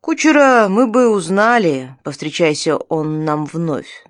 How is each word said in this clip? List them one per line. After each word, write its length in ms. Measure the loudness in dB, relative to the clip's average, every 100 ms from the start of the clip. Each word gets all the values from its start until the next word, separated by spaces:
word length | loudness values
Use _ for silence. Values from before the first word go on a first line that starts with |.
«Кучера 640 | -6 0 2 4 4 4 4
мы 180 | 2 2
бы 220 | 2 2
узнали, 880 | 2 0 0 2 2 0 -2 -8 -14
повстречайся 760 | -14 -10 -10 -2 0 0 -2 -4
он 480 | -4 -6 -4 -4
нам 220 | -4 -4 -6
вновь, 580 | -6 -6 -6 -10 -20